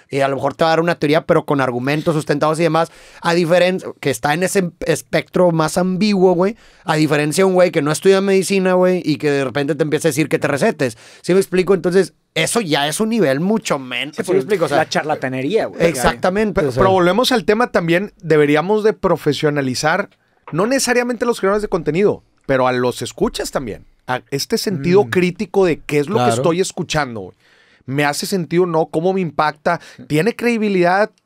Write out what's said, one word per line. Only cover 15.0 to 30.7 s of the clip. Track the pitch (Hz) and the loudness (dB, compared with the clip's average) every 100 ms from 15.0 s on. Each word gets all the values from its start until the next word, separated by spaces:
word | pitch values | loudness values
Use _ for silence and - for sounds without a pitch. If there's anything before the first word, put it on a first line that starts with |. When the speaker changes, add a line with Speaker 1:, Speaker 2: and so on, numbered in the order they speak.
| 151 147 131 131 139 214 120 | -4 -4 -4 -4 -2 -2 -2
Speaker 2:
güey. | 90 170 | 0 0
Speaker 1:
exactamente, | - 175 117 185 196 214 160 | 0 -2 0 -2 0 -2 0
Speaker 3:
Pero, | 143 | -2
Speaker 1:
o | |
sea. | 120 | 2
Speaker 3:
pero | 190 | 2
volvemos | 190 175 196 254 | 4 4 2 0
al | 247 175 | 0 0
tema | 214 240 | 0 2
también, | 202 170 175 208 _ | 0 0 0 -2 _
deberíamos | 160 156 147 151 175 214 | 0 2 4 2 2 0
de | 214 | 0
profesionalizar, | - 185 160 151 139 151 147 131 120 151 185 196 _ _ _ - | 0 0 0 0 0 0 0 -4 -2 -2 -2 -4 _ _ _ -8
no | 151 220 | -2 0
necesariamente | 269 247 247 240 233 | 0 0 0 0 -4
a | 247 | -4
los | - | -2
creadores | 196 208 | 0 -2
de | 208 | -2
contenido, | 180 147 156 202 107 _ _ - | -4 -2 0 0 0 _ _ -2
pero | 135 127 | 0 2
a | |
los | 127 123 - | 0 -2 -4
escuchas | 117 - 220 - 285 | -10 -4 -4 -4 -6
también. | 170 120 80 - _ - | -6 -8 -12 -16 _ -8
A | 127 - | -8 -6
este | 139 - 220 | -8 -4 -4
sentido | 226 175 170 190 208 | -2 -4 2 2 2
Speaker 2:
Mm. | |
Speaker 3:
crítico | 185 180 175 208 196 185 | 0 0 -2 -4 0 2
de | 143 | 0
qué | - 147 | -2 -2
es | 147 | 0
lo | 214 | 0
que | |
Speaker 1:
Claro. | 123 | 2
Speaker 3:
estoy | 117 151 170 | 2 0 0
escuchando, | 185 - 170 156 135 110 | -2 -4 -4 -4 -4 -8
güey. | 90 - _ _ _ _ - | -12 -18 _ _ _ _ -8
¿Me | 139 147 | -2 -2
hace | 147 190 | -2 -4
sentido | 190 160 170 | -4 -2 0
o | 180 | 0
no? | 160 165 | 0 -2
¿Cómo | 156 180 | -2 -2
me | 190 | -2
impacta? | 170 - 151 147 185 165 - - 127 | -4 -2 -2 -2 -4 -4 -6 -20 -4
¿Tiene | 151 202 - | 0 0 -2
credibilidad? | 233 226 214 | -2 0 0